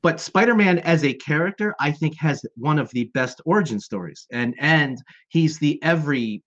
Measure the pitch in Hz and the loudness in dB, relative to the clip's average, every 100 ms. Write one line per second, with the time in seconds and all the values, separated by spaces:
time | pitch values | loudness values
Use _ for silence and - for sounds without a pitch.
0 | 170 160 - 185 233 226 196 175 165 165 | 0 -2 -2 2 4 4 4 2 2 2
1 | 143 127 - 151 180 196 208 - 147 147 | 2 -2 -2 0 -2 -2 -6 -2 -4 -2
2 | 156 160 156 143 - - 135 151 127 123 | -4 -2 -2 -2 -8 -6 0 0 0 -4
3 | 113 131 127 - - 208 156 107 - 101 | -4 -2 -4 -4 0 0 2 -4 -6 -10
4 | 87 73 - 120 120 120 143 160 143 127 | -10 -14 -10 -4 -4 -2 2 2 2 -4
5 | - - _ 165 156 156 147 143 156 170 | -14 -20 _ 0 0 0 -2 0 0 0
6 | 147 135 113 104 | 0 -2 -4 -8